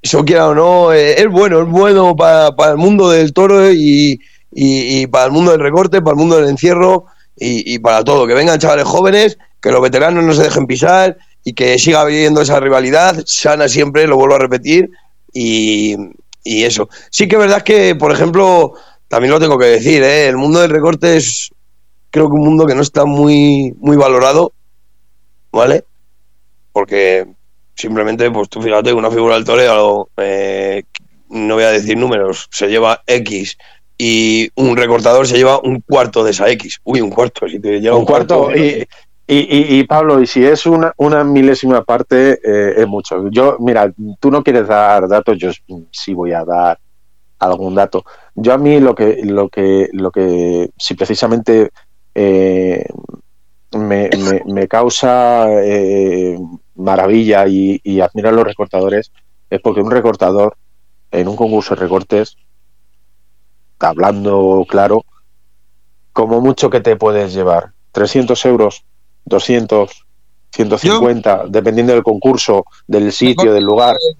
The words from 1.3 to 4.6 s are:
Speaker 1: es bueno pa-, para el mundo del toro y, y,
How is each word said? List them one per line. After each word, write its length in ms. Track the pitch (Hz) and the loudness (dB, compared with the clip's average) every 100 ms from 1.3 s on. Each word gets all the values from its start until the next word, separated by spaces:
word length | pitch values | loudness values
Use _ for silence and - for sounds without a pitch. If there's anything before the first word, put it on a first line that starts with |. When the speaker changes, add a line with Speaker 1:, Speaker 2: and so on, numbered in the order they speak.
| 180 202 165 | 2 2 2
Speaker 1:
es 80 | 165 | 2
bueno 460 | 170 202 196 180 160 | 2 4 4 2 2
pa-, 400 | 165 160 151 143 | 2 4 2 2
para 160 | 151 | 0
el 40 | 147 | 0
mundo 320 | 175 208 185 | 0 2 2
del 240 | 165 156 | 2 2
toro 380 | 143 196 196 190 | 2 2 4 4
y, 480 | 175 147 143 147 131 - _ _ | 4 2 2 2 -2 -12 _ _
y, 500 | - | -2